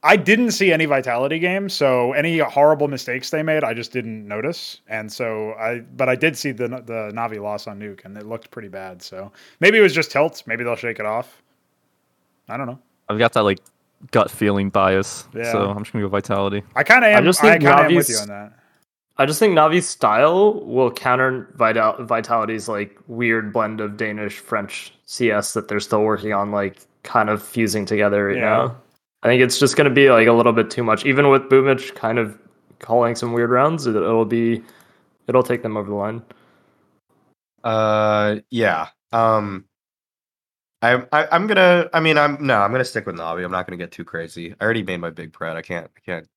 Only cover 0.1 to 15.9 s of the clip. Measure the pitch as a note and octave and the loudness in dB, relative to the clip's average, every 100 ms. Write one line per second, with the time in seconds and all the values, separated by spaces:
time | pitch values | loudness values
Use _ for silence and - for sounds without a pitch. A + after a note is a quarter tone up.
0.1 | G3+ E3 A3 A#3+ - G3 D#3+ D#3 C#3 B2+ | 4 4 2 2 2 2 2 2 0 0
1.1 | A#2+ C3+ D#3+ F3+ F#3+ G3 - C#3 B2+ B2 | -2 -2 -2 -2 -2 -6 0 2 2 0
2.1 | B2+ D#3+ E3 C3 C#3 D3 D3+ D3 C3 - | 0 0 0 0 4 4 4 0 -4 -8
3.1 | B2+ - D#3 D#3 D#3 C3+ A#2 A2+ B2+ A2+ | -8 -4 -6 -2 -2 -2 -6 -8 -8 -8
4.1 | A2 G#2 G#2 B2+ E3+ - - _ A2 G#2+ | -12 -10 -8 -6 -8 -14 -18 _ -10 -10
5.1 | - A#2+ A2 G#2+ G#2+ A2+ A#2+ B2+ B2+ A#2 | -8 -6 -6 -8 -6 -6 -6 -12 -4 -2
6.1 | B2+ D#3 C3 D3 A2+ A#2+ B2+ A2+ A2+ G#2+ | 0 0 -2 -8 -6 -8 -8 -10 -10 -10
7.1 | G#2+ A#2 G#2+ G#2 G#2 A2+ G2+ G#2+ F#2+ F#2+ | -8 -8 -8 -8 -8 -10 -14 -14 -16 -20
8.1 | G#2 G#2+ A2+ - - G#2 F#2+ F#2 F2+ - | -18 -14 -14 -14 -18 -16 -14 -16 -16 -18
9.1 | F#2+ G3 _ - _ F3+ A3 G3 D3 D3+ | -16 -16 _ -20 _ 2 6 4 2 -4
10.1 | C#3 D#3+ - - A#2 A#2+ A2+ A#2+ A2+ G#2+ | 0 -2 -2 -10 -6 -6 -6 -8 -6 -6
11.1 | A2+ B2 _ _ _ _ _ _ _ _ | -6 -8 _ _ _ _ _ _ _ _
12.1 | _ _ _ _ A2+ C3 C3 _ _ - | _ _ _ _ -10 -10 -12 _ _ -6
13.1 | G#2 A#2 B2 G#2 G2 _ _ _ _ - | 2 2 4 2 0 _ _ _ _ -2
14.1 | A2+ G#2 - G#2 G2+ G2 G2+ F#2+ F#2+ G2 | 0 0 0 0 0 0 2 2 2 -2
15.1 | - - G#2+ A#2 A2+ G2 G2+ G#2 | -8 -14 -10 -4 -2 -2 -4 -8